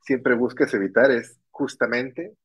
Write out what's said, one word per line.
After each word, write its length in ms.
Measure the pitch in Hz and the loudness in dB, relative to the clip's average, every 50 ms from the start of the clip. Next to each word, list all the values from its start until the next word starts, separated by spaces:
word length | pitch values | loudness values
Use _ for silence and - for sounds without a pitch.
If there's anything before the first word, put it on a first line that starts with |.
siempre 320 | _ - 135 123 - 131 123 | _ -2 -2 0 2 0 2
buscas 380 | 113 123 117 - - 143 131 - | 2 0 -2 0 -2 -2 0 0
evitar 360 | 104 98 95 - 113 127 139 | -2 -2 0 2 4 4 4
es 280 | 127 117 - - _ _ _ _ | 2 0 -4 -10 _ _ _ _
justamente 840 | _ - 143 135 - _ 127 113 120 123 127 131 127 - 170 214 220 _ | _ -6 -6 -6 -2 _ -4 -2 -2 -4 -4 -6 -10 -12 -14 -14 -16 _